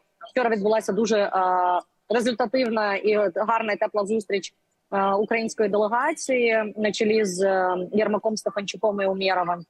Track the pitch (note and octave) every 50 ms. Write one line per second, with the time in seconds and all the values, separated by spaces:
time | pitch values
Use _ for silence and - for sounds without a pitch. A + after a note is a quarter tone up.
0 | _ _ _ _ - - - C4 B3 A#3 A3+ G#3 F#3+ G#3+ A3 A3 G#3+ - G3 G3
1 | A#3 G3 A3+ G#3 G3+ - - F#3+ F#3 F#3 F#3 F3+ F3+ F3+ F3+ F3 - _ _ _
2 | _ - G#3 B3 A3 B3+ A#3+ - B3+ - - C4 C4 A3+ A3+ A3 G#3+ G#3 G3 F#3+
3 | - G#3+ G#3+ G#3 G#3 G3 E3+ - G#3+ A3 A#3 A3+ A3+ G#3+ G3+ G3 A3 G3+ - G#3+
4 | G3+ F#3+ A3 A3+ G#3 - G3+ G3 - - - _ _ _ _ _ _ _ G3 G3
5 | G3 G3 G3 G3+ G#3+ - A#3 A3+ A3+ A3 - - G#3+ G3+ F#3+ G#3 G#3+ G3+ A3+ A#3+
6 | C4+ D#4 D#4+ - - - C4 B3 A#3+ A#3 A3+ A3 G#3+ G#3+ - G#3+ G#3+ G#3+ - -
7 | A3+ G#3+ A3 A3 G#3+ F#3+ F3+ F3+ G3 F#3+ F#3+ F#3+ F#3 F#3 F3+ F3+ F3+ F3 - G#3
8 | G#3+ A3 G#3+ G3 - A3 A3 - - G3+ - G3+ G3+ F3+ - F#3 - G#3+ G3+ G3+
9 | G3 F#3+ F#3+ F#3+ F#3+ F#3+ F#3 F3+ F3 F3 F3 F3 E3